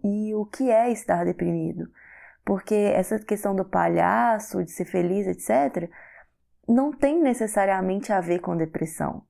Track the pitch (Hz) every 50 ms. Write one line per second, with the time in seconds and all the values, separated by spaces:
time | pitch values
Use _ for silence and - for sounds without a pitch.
0 | - 202 202 208 214 214 214 214 208 214 - - 269 254 220 220 233 247 233 226
1 | - - 180 175 175 175 180 - 175 170 170 165 160 165 160 175 170 - _ -
2 | - - - - - - - _ - - 196 190 - - 214 208 208 202 - -
3 | 185 - 220 208 214 - 208 208 - 202 196 190 185 185 - 180 170 170 170 170
4 | 170 180 202 226 240 240 220 208 208 - - 185 180 160 - - 180 - - 185
5 | 175 175 185 202 202 185 180 - - - 214 262 285 277 - 180 170 175 - -
6 | - - - - - _ _ _ _ _ _ _ - - 233 247 269 294 294 -
7 | - 277 302 349 320 262 240 247 220 214 - 208 196 196 190 190 190 185 190 202
8 | 190 - 208 190 170 170 175 180 175 180 175 165 160 160 - 165 160 156 - -
9 | 151 143 - - - _